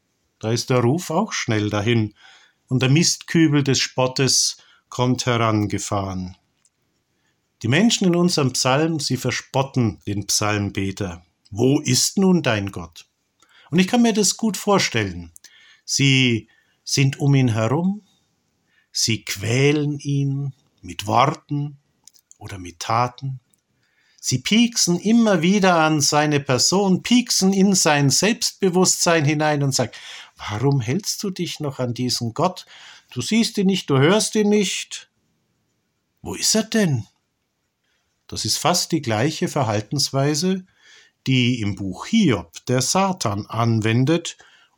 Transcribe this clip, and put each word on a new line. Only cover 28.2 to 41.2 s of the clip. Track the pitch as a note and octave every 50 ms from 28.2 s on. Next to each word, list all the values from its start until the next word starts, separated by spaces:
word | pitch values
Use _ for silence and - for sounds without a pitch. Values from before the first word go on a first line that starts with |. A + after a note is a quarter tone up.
| F3+ G#3 A#3 - - - - - - F#3 E3 F#3 F#3 F3 - - - F3+ E3+ E3 D3
hinein | C#3+ D#3 D3 D3+ D3+ D3+ C#3+ C#3+
und | C#3 B2+
sagen, | - A#2+ - - - - - - - - - _ -
„Warum | - - G2+ G#2+ B2+ C#3+ C#3+ C#3
hältst | G#2+ A2+ C3 G3 - - - - -
du | G3+
dich | F#3 - F3 C#3+ - -
noch | D3+ C#3+ C#3 -
an | B2+ A#2+ A#2
diesen | - B2+ B2 A#2 - B2 A2+ A2
Gott? | - D#3 F#3 F3+ - - _ - - - - - - _ _
Du | - B2
siehst | A#2+ - A3 A3+ A3 A3+ - G#3+
ihn | G3 F#3+
nicht, | G3 F#3 - -
du | C#3+ C3
hörst | C3+ D#3+ G3 A3 G#3 - -
ihn | A3 G#3 G#3
nicht. | G#3 G#3 G3 F#3 - - - - - - - _ _ _ _ _ _ _ _ _ _ _ _ _ _ _ _ _ _ _ _ _ _ _
Wo | - - -
ist | - - - -
er | G#3+ A3
denn?“ | A3 - A3+ G#3 E3 C#3 A#2 G2+ - _ _ _ _ _ _ _ _ _ _ _ _ _ _ _ _ _ _ _ _ _ _ _ -
Das | - - -
ist | A2+ - -
fast | - D3+ F3+ F3+ - - F3
die | D#3
gleiche | C#3+ A2+ A2 G#2+ A#2+ D#3+ D#3 - F#3 D3+
Verhaltensweise, | - D3+ A#2 A2 G#2 G#2 G#2+ - D3 C#3 - - - C3+ C#3 D3 D3+ C#3+ F3 F#3 F#3+ F#3+ F#3 _ _ _ _ - - - - _ _ _